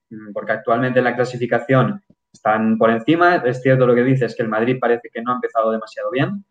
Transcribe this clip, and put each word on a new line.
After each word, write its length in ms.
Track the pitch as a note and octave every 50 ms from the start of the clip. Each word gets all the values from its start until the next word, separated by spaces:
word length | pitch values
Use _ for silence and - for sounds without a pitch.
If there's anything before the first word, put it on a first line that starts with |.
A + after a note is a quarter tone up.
| _ -
mm, 240 | A2+ G#2+ G#2+ G#2 G#2
porque 180 | G#2+ G#2 G2
actualmente 480 | A2 A2 - - A#2 A#2+ B2+ B2+ A#2+ B2+
en 60 | B2+
la 100 | A#2+ A#2
clasificación 880 | B2 B2 A#2 - B2+ B2 A#2 B2+ A#2 - - C3 C3 A#2+ G#2 G2+ - _ _ _ _ _ _ _
están 440 | - - G#2+ G#2+ A2 A2 A2 A2+ A2
por 120 | A#2 A2
encima. 460 | A#2 A#2 - - D#3+ E3+ F3 F3 F3 E3+
Es 240 | - B2 B2+ B2+
cierto 240 | - C3+ C3 B2+ B2+
lo 100 | A#2+ B2
que 80 | A#2+ A#2+
dices, 320 | C3 C3+ C3 B2 G#2+ -
que 80 | - A#2+
el 60 | A2
Madrid 280 | A2 A2 A2+ B2 C3 C3
parece 300 | B2 A#2 A#2+ A2+ - - -
que 80 | A#2+
no 100 | A#2 A#2+
ha 40 | B2
empezado 360 | B2 A#2 A2+ - A2+ A2 A2+
demasiado 400 | A2 A2 A2 - - A2 G#2+ G#2+
bien. 340 | A2+ C3 C#3 - G3+ G3+ - _